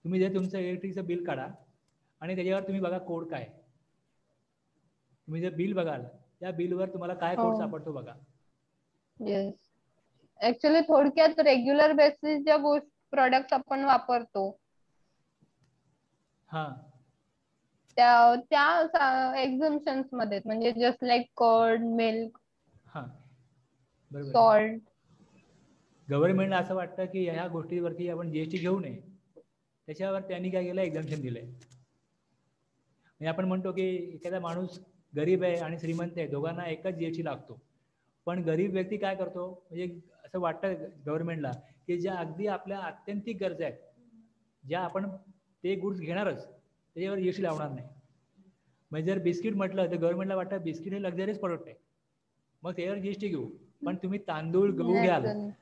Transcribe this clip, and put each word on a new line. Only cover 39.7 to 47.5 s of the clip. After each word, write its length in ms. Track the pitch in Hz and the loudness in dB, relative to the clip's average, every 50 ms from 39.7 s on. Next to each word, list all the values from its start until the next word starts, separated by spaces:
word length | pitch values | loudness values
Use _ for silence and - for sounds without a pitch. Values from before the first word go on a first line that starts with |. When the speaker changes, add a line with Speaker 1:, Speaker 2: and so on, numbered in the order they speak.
Speaker 1:
म्हणजे 160 | 165 170 185 175 170 170 - _ _ _ - | -10 -8 -8 -8 -10 -14 -20 _ _ _ -20
असं 160 | - - 185 | -8 -6 -2
वाटतं 340 | 175 165 160 - - 196 185 156 156 - - 143 139 | -2 -2 -2 -2 -4 -4 -4 -4 -8 -14 -16 -12 -6
गव्हर्नमेंटला 460 | 147 151 160 170 170 165 160 143 127 123 - - _ _ _ _ | -4 -4 -2 -2 -4 -4 -4 -6 -6 -8 -10 -14 _ _ _ _
की 140 | - 175 175 | -6 -4 -2
ज्या 140 | 175 196 185 180 | -2 -4 -4 -6
अगदी 280 | 165 160 156 175 202 | -8 -8 -6 -6 -4
आपल्या 320 | 208 190 180 - 190 196 196 | -4 -4 -4 -6 -10 -10 -8
आत्यंतिक 580 | 185 165 156 - _ 202 208 202 202 233 220 185 | -8 -10 -12 -12 _ -8 -8 -8 -6 -8 -6 -4
गरजा 240 | 196 180 170 160 165 | -4 -6 -4 -4 -6
आहेत, 140 | 135 117 - - _ _ _ _ _ _ - _ _ _ _ _ _ _ _ - | -6 -6 -10 -20 _ _ _ _ _ _ -20 _ _ _ _ _ _ _ _ -10
ज्या 160 | 131 160 180 | -6 -4 -4
आपण 280 | 185 170 - 190 196 196 190 - _ - - _ _ _ _ _ - | -4 -4 -4 -4 -4 -4 -8 -12 _ -20 -20 _ _ _ _ _ -4
ते 100 | 180 196 185 | -4 -4 -2
goods 200 | 175 202 196 180 | -4 -4 -6 -6
घेणारच, 440 | 160 151 170 196 208 190 135 - - | -6 -4 -4 -2 -2 -2 -4 -6 -10
त्याच्यावर 760 | - - _ _ _ _ _ _ _ _ 165 185 196 202 196 | -18 -20 _ _ _ _ _ _ _ _ -6 -6 -4 -4 -2
जीएसटी 240 | 185 180 - 190 | -2 -2 -2 0
लावणार 280 | 190 170 | -2 -2